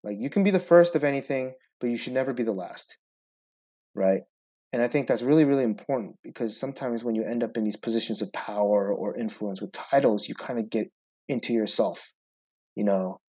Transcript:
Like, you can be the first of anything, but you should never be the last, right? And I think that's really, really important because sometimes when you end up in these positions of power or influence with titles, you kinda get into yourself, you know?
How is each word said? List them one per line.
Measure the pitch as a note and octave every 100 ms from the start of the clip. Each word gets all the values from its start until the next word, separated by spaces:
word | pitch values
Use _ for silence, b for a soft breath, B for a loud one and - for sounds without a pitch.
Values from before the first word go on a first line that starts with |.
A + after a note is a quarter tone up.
Like, | - G#2
you | C3+
can | G3+
be | G3
the | F#3
first | - E3+ E3+
of | E3
anything, | C#3+ C#3 - C3+ C3 B2+ b _
but | B2
you | A#2
should | -
never | B2+ C3
be | B2
the | A2+
last, | G2 F2+ - - - _ _ _ _ _ _ _ _ _
right? | - F#2+ F#2+ - _ _ _ _
And | B2
I | A#2+
think | D3 C3+
that's | A#2
really, | B2 D#3
really | C#3+ C#3
important | A#2+ G#2 - C3 F#2+ -
because | - - A2+ G#2+
sometimes | C3 C#3 C3 A#2
when | A#2
you | A2+
end | G#2+ A#2+
up | A2+ A#2
in |
these | G#2+ G2+
positions | - A2+ - G#2
of | G2
power | - - G#2 G#2 G#2 G2
or | G2+ G#2
influence | G#2 A2+ - G#2 F#2+
with | G2
titles, | - - C#3 C3+ G#2+ -
you |
kinda | - - A#2+
get | A2 A2+ - _ _ _ -
into | B2+ -
yourself, | A#2 G#2+ - G2+ E2+ - _ _ _ _ _ _
you | -
know? | G2+ G2 F#2 F2+